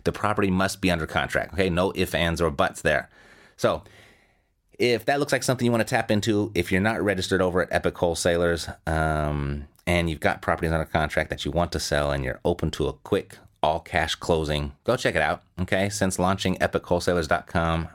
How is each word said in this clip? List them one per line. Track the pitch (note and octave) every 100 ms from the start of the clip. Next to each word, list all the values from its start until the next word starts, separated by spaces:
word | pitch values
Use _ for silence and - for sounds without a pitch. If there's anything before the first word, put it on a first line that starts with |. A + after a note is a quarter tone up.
the | -
property | - G#2 G#2+ G2+
must | F#2 F#2+ -
be | F#2
under | E2+ D#2
contract, | F2 C2 C2 -
okay? | - F#2+
No | E2+ F#2+ -
ifs, | F2+
ands, | D#2 E2+ E2
or | E2
buts | C#2+ F#2 -
there. | D#2+ D2 - - - - - -
So | A#2 D#2+ - - - _ _ _ _ _ _ -
if | A#2+ A2+ -
that | C#3+
looks | C#3+
like | C3
something | - B2+ A#2+
you |
wanna | A#2 G#2+
tap | A#2+ -
into, | G#2 A2+ G#2 G#2
if | - F2
you're | F#2
not | G#2+ G#2+
registered | G2 F#2 F2+ F#2
over | F#2 F2+
at | -
Epic | E2+ F2 -
Wholesalers, | F2 E2 F2+ E2+ E2+ E2+ - - -
um, | D#2+ D#2 D2+ D2 D2 C#2+ C#2+ D2 _ -
and | F2 E2+
you've | D#2
got | G2 -
properties | - E2 E2
under | D#2+
contract | D#2+ F2 D2+ - D2+
that | - D2+
you |
want | D2+ E2+
to | D#2+
sell | - D2 C#2+
and | C#2+
you're | C2 -
open | E2+ F2 D#2+
to | - C#2
a |
quick | - - G2 - - - _
all-cash | D2+ E2 - E2+ D#2+ -
closing, | - E2 D2 D2 D2 -
go | - B2
check | C3 E2+
it |
out, | D2+ F2 _ -
okay? | F#2 F#2+ G2+
Since | G2+ F#2+ F#2
launching | F#2 F#2+ F#2 E2
epic | - E2 -
wholesalers | F2 - F2 D#2+
dot | E2+ -
com | E2+ E2 E2 D#2+